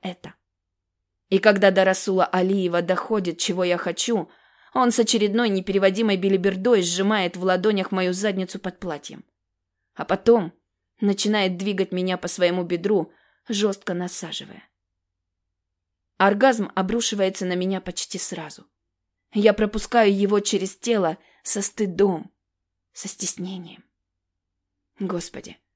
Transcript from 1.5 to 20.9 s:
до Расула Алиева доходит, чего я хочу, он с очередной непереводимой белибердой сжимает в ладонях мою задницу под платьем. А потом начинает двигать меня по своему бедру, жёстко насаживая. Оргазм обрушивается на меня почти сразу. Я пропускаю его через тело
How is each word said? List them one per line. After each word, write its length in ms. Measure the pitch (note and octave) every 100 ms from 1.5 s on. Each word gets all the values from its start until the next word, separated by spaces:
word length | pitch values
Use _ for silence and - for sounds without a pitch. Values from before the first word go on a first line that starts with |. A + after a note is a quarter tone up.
| G3 A3+
до 140 | G3
Расула 420 | F#3+ F#3 - F#3 -
Алиева 560 | F#3 F#3 G3 F3+ F3
доходит, 560 | F3 F3+ - G#3+ F3 D#3
чего 260 | - F3+
я 140 | F3+ F3
хочу, 520 | F3+ E3+ - A3 - _ _ _ _
он 180 | B3+ B3
с 60 | A#3
очередной 520 | A3 A3+ G#3 A3 A#3
непереводимой 680 | F#3+ F#3 F#3+ F#3+ F#3+ A3 G3
белибердой 640 | G3 F#3+ F#3+ F#3+ A3+ A3
сжимает 560 | F3 F3+ G3 G#3+ F3+ F3+
в 60 |
ладонях 480 | F#3 F3+ G#3+ G3+ F#3
мою 220 | F#3+ F3+
задницу 440 | F3+ G#3+ F#3+ F#3 F#3+
под 220 | F#3 -
платьем. 460 | F3+ D3 - - - _ _ _ _ _ _
А 120 | - D3
потом 480 | F#3+ - A#3 E3+ - _ _ _ -
начинает 560 | G3+ G3 G#3 G#3+ F#3 F3+
двигать 340 | G3 G3 F#3
меня 260 | F3+ F#3 F3+
по 100 | F3
своему 360 | - F3 F3+
бедру, 480 | E3+ E3+ G3 G3+ - _ _ _ -
жёстко 460 | G3+ G#3 G3+ -
насаживая. 720 | F3 F3+ - E3 - - - - _ _ _ _ _ _ _ _ _ _ _ _ _ _ -
Оргазм 540 | G3 G3+ C4+ A#3 -
обрушивается 720 | - F#3 A#3 - G3+ F#3+ G3 F3+
на 80 |
меня 260 | F3+ F#3 F#3+
почти 380 | F#3 - - F#3
сразу. 500 | - E3 D#3 - - _ _ _ _ _ _
Я 200 | G#3 G#3
пропускаю 600 | G#3 G#3+ G#3+ - A#3+ G#3 G3
его 240 | G3+ G#3
через 360 | G#3 G3 F#3 -
тело 420 | A#3